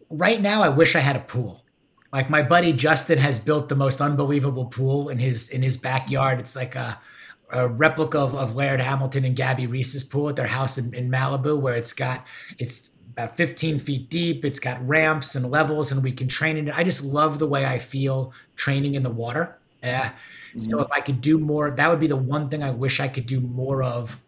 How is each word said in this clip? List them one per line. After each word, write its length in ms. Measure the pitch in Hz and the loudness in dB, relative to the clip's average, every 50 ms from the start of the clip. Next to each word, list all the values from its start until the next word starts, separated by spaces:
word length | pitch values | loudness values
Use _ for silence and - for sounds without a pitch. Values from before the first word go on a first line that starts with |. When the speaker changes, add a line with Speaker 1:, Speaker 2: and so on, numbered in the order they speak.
| - - | -14 -10
Speaker 1:
right 320 | 160 151 180 202 233 220 | -2 0 2 2 4 4
now 220 | 196 202 208 214 190 | 2 2 4 4 4
I 60 | 151 | 4
wish 260 | 135 147 165 - - | 4 2 0 0 2
I 40 | 160 | 2
had 160 | 135 143 131 | 2 2 0
a 40 | 117 | -2
pool. 420 | - - - 127 113 95 90 - _ _ _ _ _ _ _ _ _ _ | -4 -6 -6 -6 -6 -6 -8 -14 _ _ _ _ _ _ _ _ _ _
Like, 180 | 135 135 131 135 | -2 -2 0 2
my 140 | 151 151 143 | 2 2 4
buddy 300 | 131 170 175 180 165 151 | 6 6 6 6 4 2
Justin 460 | 113 135 151 160 151 - - 165 135 | 4 4 4 4 2 2 2 4 4
has 200 | 139 143 127 107 | 4 2 2 0
built 300 | - 151 151 151 135 - | 0 0 0 0 0 0
the 60 | 139 | 0
most 260 | 135 139 135 131 - | 2 2 2 2 2
unbelievable 640 | 143 147 143 135 139 139 147 143 131 139 127 127 123 | 0 2 2 2 2 2 2 2 0 0 -2 -4 -6
pool 420 | 117 - 127 135 135 139 143 139 | -6 -2 -2 0 2 2 0 0
in 120 | 143 135 117 | -2 -2 0
his, 300 | 127 131 117 113 - - | 0 0 0 -2 -6 -4
in 120 | - 131 131 | -2 0 0
his 140 | 131 - | 0 0
backyard. 640 | - - 127 131 131 127 - 135 131 135 131 127 120 | -2 -2 -2 -2 -2 -2 0 0 2 2 2 0 -2
It's 160 | 113 - - | -4 -8 -8
like 180 | 131 127 127 - | -8 -8 -6 -6
a, 240 | 127 120 117 107 - - - - - - - - _ _ - | -6 -6 -6 -8 -10 -16 -20 -20 -20 -20 -20 -20 _ _ -4
a 160 | 127 127 127 120 | 0 0 0 0
replica 500 | 113 117 156 156 156 160 156 156 160 147 | 4 4 4 4 4 2 0 0 2 2
of, 160 | 139 127 139 | 0 0 0
of 200 | 135 131 110 113 | -2 -4 -2 -2
Laird 260 | 135 139 139 135 131 | 0 0 0 2 0
Hamilton 420 | 127 131 139 135 135 131 135 135 131 | 0 0 0 0 0 0 0 0 0
and 120 | 127 127 | 2 0
Gabby 300 | 131 131 131 131 131 127 | 0 0 0 0 0 -2
Reese's 360 | 117 123 131 123 - - 139 - | -2 -2 -2 -2 -4 -4 -8 -8
pool 240 | - - 143 147 | -4 -2 -2 -2
at 80 | 151 131 | 0 -2
their 120 | 135 123 | -2 -2
house 300 | 107 131 131 135 127 - | -2 -2 -2 -2 -2 -2
in, 160 | 135 117 120 117 | -4 -6 -4 -4
in 160 | 123 123 123 | -4 -2 0
Malibu, 480 | 127 127 131 135 139 135 127 151 151 | 0 0 0 0 0 0 0 0 0
where 180 | 143 135 127 120 | 2 2 0 0
it's 180 | 117 117 - - | -2 -4 -4 -4
got, 320 | - 131 127 127 123 - - - - - - - | -4 -4 -2 -4 -6 -10 -14 -20 -20 -18 -18 -10
it's 320 | - 127 - - - - - _ _ - 120 | -8 -8 -6 -6 -10 -12 -16 _ _ -20 -12
about 240 | 117 120 117 - - | -8 -8 -8 -4 0
fifteen 420 | - 170 - 170 - 160 160 151 | 0 0 0 0 -2 -2 -2 -2
feet 320 | 135 - 151 139 131 127 - | -2 -2 -4 -4 -4 -4 -4
deep. 360 | 156 170 170 170 156 131 151 | -4 -2 0 0 -2 -2 -2
It's 140 | 139 131 - | -4 -4 -4
got 260 | - 127 123 123 127 | -6 -6 -6 -4 -2
ramps 480 | 131 151 160 156 156 156 147 131 - - | 2 2 4 4 4 2 0 -2 -4 -4
and 140 | 131 127 127 | -4 -2 2
levels, 420 | 139 151 156 143 151 151 147 135 | 2 2 2 2 2 0 0 0
and 100 | 139 135 | 0 0
we 120 | 131 131 127 | 0 0 0
can 160 | - 131 131 | -2 -2 -2
train 260 | - - 160 160 156 | -2 0 0 0 0
in 140 | 151 151 147 | -2 -2 -2
it. 80 | 143 | 0
I 60 | 165 175 | 0 2
just 180 | 185 - - 139 | 2 0 -2 -2
love 360 | 139 135 147 156 156 143 143 | -2 2 2 4 2 2 0
the 80 | 156 | 0
way 180 | 143 143 135 135 | 0 2 2 2
I 120 | 131 127 | 0 0
feel 560 | 120 - - - 135 135 135 131 131 131 131 - - - _ _ | -2 -4 -6 -2 -2 0 0 0 0 -2 -4 -8 -16 -20 _ _
training 400 | - - 139 139 139 143 143 139 | -4 0 0 2 2 2 0 0
in 80 | 139 127 | 0 0
the 60 | 123 | -2
water. 480 | 113 113 117 120 123 156 175 - - - _ _ _ _ - | -2 -4 -4 -2 -2 -2 -2 -2 -6 -14 _ _ _ _ -4
Uh, 260 | 123 127 131 127 113 - - - - - - - - - 117 | -2 -2 -2 -2 -4 -6 -12 -18 -20 -20 -20 -20 -14 -10 -8
so 180 | 110 110 - | -4 -2 0
Speaker 2:
Mm-hmm. 20 | 147 | 0
Speaker 1:
if 100 | 135 - | 0 0
I 80 | 143 143 | -2 -2
could 220 | - 143 131 117 | 0 -2 -2 0
do 160 | 120 151 160 | 2 4 4
more, 340 | 156 151 147 147 151 147 147 | 4 2 2 0 0 0 0
that 180 | 131 131 147 165 | 2 2 4 4
would 120 | 175 147 | 4 4
be 60 | 160 | 2
the 80 | 147 139 | 2 2
one 320 | 131 131 127 151 151 147 131 | 0 0 0 0 -2 -2 -2
thing 120 | 151 151 | -4 -2
I 100 | 143 135 | -2 -2
wish 280 | 123 117 135 131 - - | -2 0 0 0 0 0
I 80 | 143 | -2
could 180 | 131 - 135 113 | -2 -4 -4 -4
do 140 | 120 135 127 | -2 -2 -2
more 420 | 123 123 123 127 131 135 135 135 131 | -2 -2 -2 -4 -2 -2 0 0 0
of, 380 | 123 120 120 117 110 - - - | -2 -2 -4 -6 -8 -12 -16 -20